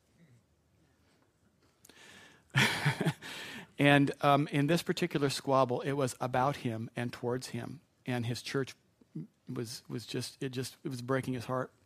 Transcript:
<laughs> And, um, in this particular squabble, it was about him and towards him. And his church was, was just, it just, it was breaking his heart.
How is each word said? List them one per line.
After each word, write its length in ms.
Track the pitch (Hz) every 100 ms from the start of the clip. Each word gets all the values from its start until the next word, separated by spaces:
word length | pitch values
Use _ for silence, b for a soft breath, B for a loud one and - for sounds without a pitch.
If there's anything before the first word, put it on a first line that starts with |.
| _ _ - - _ _ _ _ _ _ _ _ _ _ _ _ _ _ - B B B B B B
<laughs> 80 | 135 127 - 147 - 165 - B B B B B -
And, 320 | 143 143 139 -
um, 260 | 147 143 147
in 160 | 147 143
this 160 | 170
particular 480 | - 175 175 156 139
squabble, 520 | - - 131 131 123
it 100 | 180
was 240 | 143 131 -
about 360 | 127 127 135 139
him 340 | 123 110 117 -
and 160 | 120
towards 360 | - 120 127 -
him. 320 | 120 117 127 _ _ -
And 200 | 123 117
his 160 | 120
church 320 | - 139 131 - _ _ _ 160 - _ -
was, 340 | 127 117 123 -
was 160 | 131
just, 320 | 113 131 117 -
it 80 | 139
just, 260 | 127 127 -
it 40 | 156
was 120 | 127
breaking 340 | 120 135 131
his 100 | 127
heart. 260 | 113 127 131 _